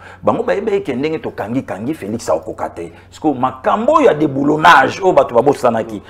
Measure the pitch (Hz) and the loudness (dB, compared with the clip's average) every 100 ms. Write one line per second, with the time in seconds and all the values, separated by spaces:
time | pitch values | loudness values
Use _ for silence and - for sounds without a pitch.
0 | - - 101 123 - 180 226 196 196 123 | -20 -4 -2 0 -2 -4 -2 -4 -4 -4
1 | 151 160 113 - 101 127 87 85 117 311 | -4 -6 -8 -10 -8 -8 -8 -8 -8 -8
2 | 98 117 - - - - - - 85 - | -8 -6 -4 -4 -6 -10 -10 -10 -14 -16
3 | - - 156 127 127 - 208 202 240 320 | -20 -6 -4 0 -2 -2 -2 -2 0 2
4 | 247 151 151 135 143 151 170 151 131 143 | 4 2 0 0 0 4 6 6 4 2
5 | 185 151 131 120 135 139 123 113 113 104 | 2 4 4 4 2 2 2 0 -4 -10